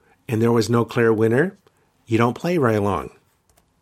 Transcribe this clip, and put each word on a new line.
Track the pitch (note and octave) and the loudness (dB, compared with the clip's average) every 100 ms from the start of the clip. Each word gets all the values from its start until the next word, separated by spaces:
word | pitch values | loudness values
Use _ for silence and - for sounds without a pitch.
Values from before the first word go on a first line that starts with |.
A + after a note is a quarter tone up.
| _ _ - | _ _ -6
and | A2+ | -2
there | A#2 | 0
was | A#2 G#2+ | 0 0
no | A#2+ | 0
clear | A2+ C3 A2+ | 0 0 2
winner, | G#2+ A2 A#2+ F3+ - _ _ _ _ | 2 2 0 -2 -6 _ _ _ _
you | - A2 | -4 0
don't | A#2+ A#2+ | 0 -2
play | E3+ F3 | -4 0
very | A#2+ G#2+ | 0 0
long. | G2+ E2+ B1 - _ _ _ _ _ _ | -2 -4 -8 -16 _ _ _ _ _ _